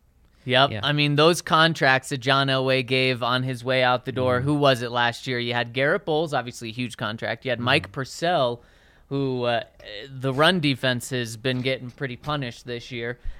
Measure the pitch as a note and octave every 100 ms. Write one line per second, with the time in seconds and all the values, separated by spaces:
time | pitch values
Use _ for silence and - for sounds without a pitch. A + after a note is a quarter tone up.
0 | _ _ _ _ C3 B2 C#3 G#2+ C3+ D3
1 | D3 C#3+ D#3 E3+ - E3 D#3+ D#3+ C#3 C3
2 | - C#3 C3 C3+ C3+ C3+ C3 C3 A#2+ C3
3 | C3 B2 A#2+ B2+ B2+ B2+ A#2+ C3 B2+ B2
4 | C3 B2+ B2+ B2 C3+ D3+ C#3+ B2+ A#2+ A#2+
5 | A#2+ A#2+ - B2 A#2+ A#2+ A#2+ A#2+ C#3 F#3+
6 | - D3+ E3 C#3 A#2+ - A#2 A2+ B2 -
7 | A2+ A2+ G#2+ A#2 C3 A#2 A#2+ C#3 - -
8 | B2+ - E3 F3 B2+ A#2+ - _ _ _
9 | - C#3 C3+ B2+ A#2+ A#2 - - - G#2
10 | C3+ C3+ C3 C3 D#3 F#3 D3 C3 C3 B2
11 | - B2+ A#2 A2+ B2+ B2+ B2 B2+ B2 -
12 | C#3 A#2+ C#3+ D3+ B2+ - - A#2+ - B2
13 | A#2 B2 -